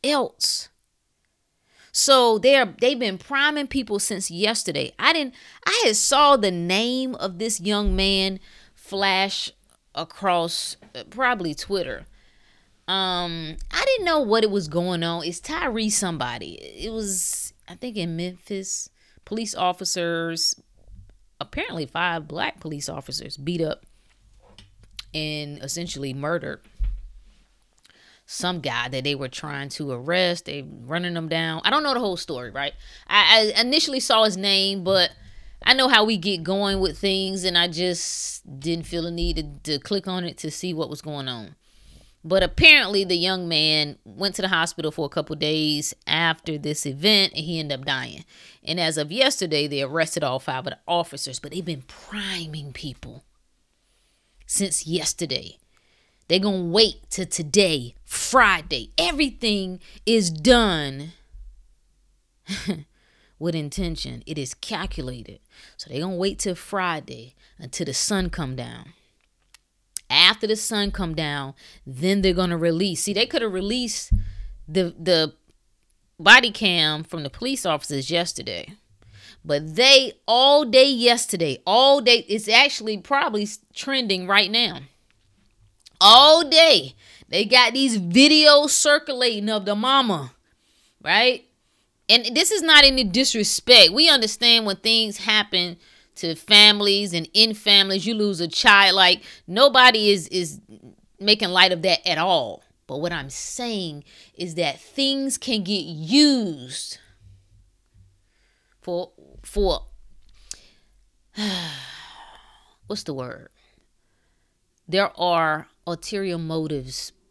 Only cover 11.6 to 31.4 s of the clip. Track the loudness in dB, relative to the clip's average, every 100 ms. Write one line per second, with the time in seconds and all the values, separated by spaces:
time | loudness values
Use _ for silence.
11.6 | -6 -6 -6 -10 -16 _ _ _ _ _
12.6 | _ _ -6 -4 -2 -4 -6 -8 -10 -12
13.6 | -8 -4 -2 0 0 0 2 2 2 -2
14.6 | -4 -4 -4 -2 -4 -6 -8 -10 -10 -6
15.6 | -4 -4 -2 -2 -2 -4 -6 -8 -12 -16
16.6 | -18 -14 -10 -8 -6 -4 -4 -6 -10 -16
17.6 | -20 -14 -10 -6 -6 -6 -8 -10 -12 -10
18.6 | -8 -10 -10 _ _ _ -12 -8 -8 -4
19.6 | -4 -2 -6 -4 -4 -4 -4 -2 -2 -2
20.6 | _ _ -20 -20 -20 -20 _ -16 -12 -10
21.6 | -8 -8 -8 -4 -4 -4 -8 -8 -8 -8
22.6 | -12 -10 -10 -12 -10 -12 -12 -12 -6 -4
23.6 | -4 -6 -14 _ _ _ _ _ _ -20
24.6 | -20 _ -20 -20 -12 -8 -6 -6 -10 -12
25.6 | -10 -8 -8 -8 -8 -6 -4 -6 -6 -14
26.6 | _ -6 -4 -6 -12 -20 -20 _ _ _
27.6 | _ _ _ _ _ _ -16 -8 -6 -6
28.6 | -6 -6 -6 -6 -4 -6 -6 -10 -12 -10
29.6 | -10 -10 -8 -8 -4 -2 0 -4 -8 -12
30.6 | -14 -16 -10 -6 -6 -6 -4 -4